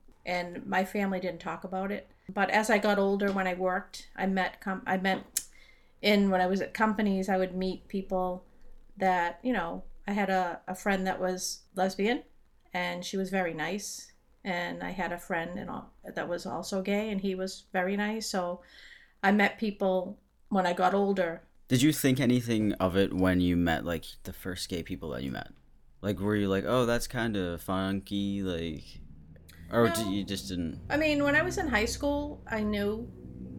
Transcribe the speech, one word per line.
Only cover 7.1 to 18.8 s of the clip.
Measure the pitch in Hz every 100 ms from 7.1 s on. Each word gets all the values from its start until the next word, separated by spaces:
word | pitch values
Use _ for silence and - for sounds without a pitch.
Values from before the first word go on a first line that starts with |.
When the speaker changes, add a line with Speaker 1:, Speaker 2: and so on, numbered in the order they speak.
| 190 190
Speaker 1:
I | 190
would | 185 185
meet | 185 202 -
people | 196 190 185 180 185 - - - - - -
that, | 190 180 175 -
you | 254
know, | 220 170 185 - - -
I |
had | 202 190
a, | 185 175 - -
a | 185
friend | 208 190 190
that | -
was | 185 185 - - - 185
lesbian, | 190 190 208 302 - - _ _ _
and | 180 175 175
she | 180 196
was | 185
very | 190 175
nice. | 156 156 208 - - - _ _ _
And | 202 175 175 175
I | 175
had | 180 170
a | 175
friend | - 170 170 185
and | 175
all, | - - - -
that | 175 156
was | 175 185
also | 156 185 190
gay, | 190 208 220
and | 196
he | 196
was | 185 190 - -
very | 185 185 202
nice. | 208 220 214
So | 190 175 185 - -